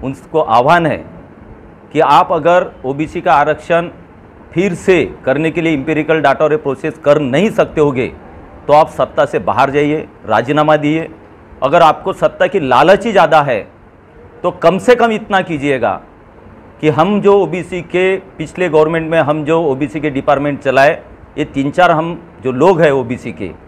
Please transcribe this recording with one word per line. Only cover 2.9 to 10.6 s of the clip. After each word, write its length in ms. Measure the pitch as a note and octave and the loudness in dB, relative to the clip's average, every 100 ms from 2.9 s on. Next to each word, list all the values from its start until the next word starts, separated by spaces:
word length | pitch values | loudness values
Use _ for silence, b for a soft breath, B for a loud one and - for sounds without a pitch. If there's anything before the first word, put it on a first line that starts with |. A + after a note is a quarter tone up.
| C3+ D#3 F3 | -6 -6 -6
का 120 | F3+ | 0
आरक्षण 560 | D#3 D3 D3 - E3+ B2+ - - - - - - | 0 2 -2 -2 -2 -2 -12 -20 -20 -20 -20 -10
फिर 200 | - G3 E3+ | -4 -2 -2
से 280 | - F3+ G#2+ - - | 0 2 0 -4 -4
करने 240 | C#3 D#3+ | -2 -2
के 100 | E3 | -2
लिए 120 | E3 | -2
empirical 480 | D3+ C3 D3 D3+ D#3+ | -2 -2 -4 0 0
data 220 | C#3+ C3 D#3 | 2 2 0
और 100 | D3+ | 0
process 400 | D3 C3 D#3 C#3+ C#3+ | -4 -6 -8 -6 2
कर 140 | D3 | 2
नहीं 300 | C#3+ C3 G#3 | 2 0 0
सकते 320 | - D#3+ - | 0 -2 0
होगे, 260 | D3 B2+ A2 - - - - - - | 0 0 -6 -8 -20 -20 -20 -20 2
तो 60 | |
आप 160 | D3 D#3+ | 4 4
सत्ता 360 | - C3 - D3 | 0 -4 -2 -2
से 140 | D#3 | -2
बाहर 300 | G2+ G#2 C3+ | -4 0 0
जाइए, 360 | C#3 D3 D#3 - - G2 | 0 0 -2 -6 -16 -2
राजीनामा 500 | G#2+ A#2+ D3 | -2 0 0